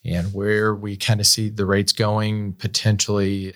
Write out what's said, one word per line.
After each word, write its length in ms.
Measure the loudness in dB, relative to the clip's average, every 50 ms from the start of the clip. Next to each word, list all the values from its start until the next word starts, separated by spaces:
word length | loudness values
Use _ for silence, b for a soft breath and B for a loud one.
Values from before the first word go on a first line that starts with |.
| _
and 280 | -4 -2 -2 -2 -2 -4
where 420 | -2 0 0 2 2 2 0 0
we 220 | -2 -6 -8 -6
kinda 280 | -4 0 2 2 4 4
see 240 | 2 2 2 0 -4
the 160 | -2 -2 0
rates 260 | 2 2 2 2 0 0
going 600 | 0 0 0 2 0 0 0 -2 -2 -4 -6 -8
potentially 960 | -6 -6 -4 -4 0 2 2 2 2 2 0 0 2 2 0 0 -2 -4 -8 -4